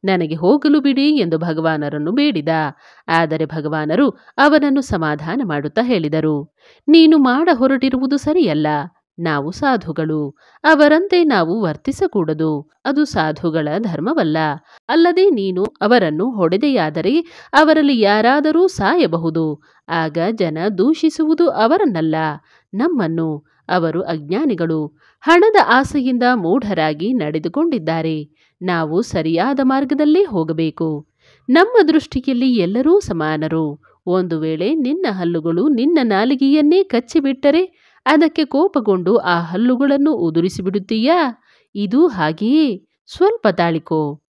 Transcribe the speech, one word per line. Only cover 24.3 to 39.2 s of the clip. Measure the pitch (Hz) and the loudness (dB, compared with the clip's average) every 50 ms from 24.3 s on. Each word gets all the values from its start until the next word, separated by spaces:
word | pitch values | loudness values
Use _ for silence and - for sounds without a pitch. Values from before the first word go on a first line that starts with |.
| 170 220 311 294 220 165 170 165 160 156 151 147 _ _ _ _ _ _ | -4 -2 -2 -2 -2 -2 -2 -2 -2 -4 -4 -6 _ _ _ _ _ _
ಹಣದ | - 294 330 349 370 453 440 403 - - | 0 2 4 6 6 4 4 4 4 4
ಆಸೆಯಿಂದ | 233 254 277 - - 294 247 254 254 240 247 247 254 | 4 2 2 0 -2 -2 -2 0 0 0 2 2 0
ಮೂಢರಾಗಿ | 233 180 165 185 269 233 208 202 165 156 156 156 151 165 214 262 | 0 0 0 0 0 0 -2 -2 0 0 -2 -2 -4 -4 -2 -2
ನಡೆದುಕೊಂಡಿದ್ದಾರೆ. | 247 160 151 156 160 156 175 175 277 320 339 285 226 156 151 160 165 160 160 160 156 147 147 _ _ _ _ _ _ | -2 -2 -2 -4 -4 -6 -4 -4 -2 -2 -2 -2 -4 -4 -4 -4 -2 -2 -4 -4 -4 -8 -12 _ _ _ _ _ _
ನಾವು | 175 185 175 165 160 151 156 180 | -6 -4 -2 -2 -2 -2 -2 -2
ಸರಿಯಾದ | 240 - - 185 156 160 165 165 185 254 277 262 262 | -4 -2 -4 -4 -2 0 0 0 0 0 0 0 0
ಮಾರ್ಗದಲ್ಲೇ | 262 269 262 285 262 302 277 302 302 302 359 403 | 0 2 0 0 -2 -2 0 2 2 4 2 2
ಹೋಗಬೇಕು. | 349 226 185 160 156 165 156 165 160 151 - 165 160 151 147 151 _ _ _ _ _ _ _ _ - | 0 0 -4 -2 -2 -2 -2 -2 -4 -4 -4 -6 -4 -4 -6 -10 _ _ _ _ _ _ _ _ 2
ನಮ್ಮ | 247 311 370 440 508 466 370 294 | 4 4 4 4 4 2 4 4
ದೃಷ್ಟಿಯಲ್ಲಿ | 320 320 - - - 269 247 - 262 240 254 269 247 | 2 0 0 -2 -8 -6 -4 -2 -2 0 0 0 2
ಎಲ್ಲರೂ | 226 180 175 196 240 262 302 349 415 | 0 0 0 0 0 2 2 2 2
ಸಮಾನರು. | 392 - 196 165 156 156 156 156 156 156 160 160 160 151 143 - _ _ _ _ _ | 2 -2 -4 -4 -2 -2 -2 -2 -2 -2 -2 -2 -2 -2 -6 -10 _ _ _ _ _
ಒಂದು | 185 180 185 180 175 165 156 | -2 0 0 0 -2 -4 -4
ವೇಳೆ | 156 160 160 156 175 214 311 | -2 -4 -4 -2 -2 -2 -2
ನಿನ್ನ | 320 269 247 285 359 381 277 | -2 -2 -2 -2 -2 -4 -4
ಹಲ್ಲುಗಳು | 202 190 180 170 175 165 156 165 165 175 220 311 | -4 -4 -4 -4 -4 -2 -2 -2 -2 0 0 0
ನಿನ್ನ | 294 226 247 294 349 311 | 0 0 0 0 0 0
ನಾಲಿಗೆಯನ್ನೇ | 254 226 202 190 214 247 285 262 277 269 277 302 294 294 311 381 392 | 0 0 0 0 0 0 0 0 2 2 2 2 2 4 2 2 0
ಕಚ್ಚಿಬಿಟ್ಟರೆ, | - - 233 247 - - 330 277 269 269 269 - 285 285 330 370 370 _ _ _ _ _ _ _ | 0 -2 -4 -4 -2 -2 -2 0 0 -4 0 0 2 2 2 0 -2 _ _ _ _ _ _ _
ಅದಕ್ಕೆ | 262 294 311 339 320 311 - 311 | 2 4 4 4 2 2 -2 -4
ಕೋಪಗೊಂಡು | - - 269 320 403 - 294 220 208 196 185 175 175 170 | -2 0 0 0 2 0 -2 0 0 -2 0 0 0 0
ಆ | 233 | 0